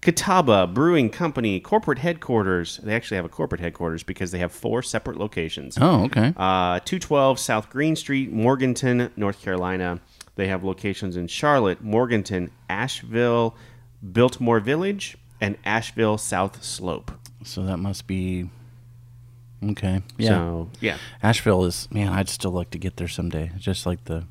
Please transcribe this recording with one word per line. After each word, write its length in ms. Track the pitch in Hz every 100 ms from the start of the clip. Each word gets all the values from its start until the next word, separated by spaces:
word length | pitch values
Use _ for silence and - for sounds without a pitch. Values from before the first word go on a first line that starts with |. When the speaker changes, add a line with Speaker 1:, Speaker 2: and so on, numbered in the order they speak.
Speaker 1:
Catawba 640 | - 170 - 185 139 101 90
Brewing 420 | 98 160 170 113
Company, 500 | - 170 139 113 92
corporate 380 | - 214 214 131
headquarters. 800 | 160 165 - 117 95 90 82 -
They 120 | 104
actually 220 | 110 - 98
have 80 |
a 60 | 82
corporate 300 | - - 87
headquarters 400 | 85 - 85 80
because 280 | - 95 92
they 100 | 90
have 120 | 87
four 300 | - 117 113
separate 340 | 127 113 131 -
locations. 640 | 107 - 80 - 67 -
Speaker 2:
Oh, 240 | 151 143
okay. 300 | 110 - 117 175
Speaker 1:
Uh, 440 | 92 92 90 90
two 140 | - 185
twelve 400 | - 143 135 127
South 320 | - 110 107
Green 260 | 127 151 156
Street, 340 | - 135 131
Morganton, 800 | 110 117 135 131 120 131 123 123 -
North 240 | 101 101
Carolina. 600 | - 92 90 92 90 87 - _ -
They 140 | - 95
have 160 | 95
locations 520 | 95 92 104 95 98 90
in 120 | 87
Charlotte, 540 | - 151 143 104 87
Morganton, 680 | 107 110 123 117 92 92 85 - -
Asheville, 840 | 95 127 - 117 113 120 117 113 - - - - - 101
Biltmore 480 | 98 123 - 120 117
Village, 560 | 104 147 190 202 - - - -
and 160 | 101 -
Asheville 540 | - 110 113 - 113 107
South 440 | - 92 95 -
Slope. 460 | - - 92 82 - - - -
Speaker 2:
So 200 | - -
that 140 | 95 90
must 280 | 98 95 -
be, 420 | 95 92 90 87 - - - - - - - - - - - 104
okay. 320 | 101 95 95 92 -
Yeah. 120 | 110
Speaker 1:
So, 420 | 92 85 85 82 -
yeah. 180 | 110 78 - -
Speaker 2:
Asheville 400 | 104 117 113 92
is, 240 | 92 - -
man, 220 | 110 101
I'd 160 | 92 95
still 240 | - 95
like 180 | 90 87
to 80 | 85
get 180 | 92 -
there 100 | 90
someday. 420 | - 87 82 80 90
It's 80 |
just 200 | 98 92
like 200 | - 87
the 200 | - 82 85